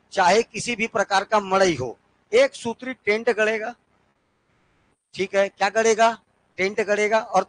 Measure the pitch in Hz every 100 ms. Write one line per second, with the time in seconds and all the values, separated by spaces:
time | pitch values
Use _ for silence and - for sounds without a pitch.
0 | _ - 180 208 226 208 - 226 226 220
1 | 190 196 202 214 196 190 190 147 127 -
2 | _ _ _ 220 269 - 233 226 254 254
3 | - 214 233 208 214 220 220 240 _ _
4 | _ _ _ _ _ _ _ _ _ _
5 | _ - 190 196 196 - 196 208 226 214
6 | 226 220 _ _ _ - 190 214 196 208
7 | 208 220 226 196